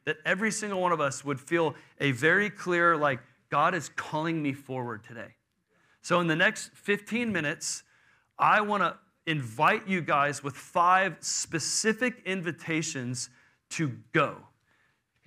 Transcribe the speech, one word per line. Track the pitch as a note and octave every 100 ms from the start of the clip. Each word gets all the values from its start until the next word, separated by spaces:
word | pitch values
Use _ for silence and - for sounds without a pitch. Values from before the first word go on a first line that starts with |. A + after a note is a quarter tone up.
| D3
that | D#3
every | D#3+ F#3 G#3+
single | G#3 G#3 F#3+
one | F3+
of | E3
us | C#3 C3 C#3+
would | C#3
feel | - E3+ D#3 - - -
a | C#3
very | A#2+ D#3 F#3 G#3
clear, | - F3 F3 E3+ D#3+
like, | D3 B2 - _ _
"God | D3 D#3+
is | F3+ C3+
calling | - - D#3 E3 E3
me | C#3+
forward | C3 - C3 A#2+ A2
today." | - A#2 G2+ _ _ _ _ _ _ _
So | - E3+
in | E3+
the | D#3
next | G3 G#3+ - -
fifteen | - G3+ - A3+ A#3+
minutes, | F3+ D3 - - - - _ _ _ _ -
I | D3 G3
wanna | G#3 G3+ E3+ - _ _ -
invite | D#3 A#2+ A2 D#3+ A3 G#3+
you | F#3+
guys | D3 D3+ C#3+ C3+
with | C#3 -
five | - F3+ F3 F#3 F#3+ D3+
specific | - - - C3 - - G#3+ A3 B3+ A#3+ F3+
invitations | F#3+ E3+ - - D#3 - C3+ B2 B2+ - _ _ _ _
to | - D#3 A2+ -
go. | D#3 C3+ F#2+ - _ _ _ _ _ _ _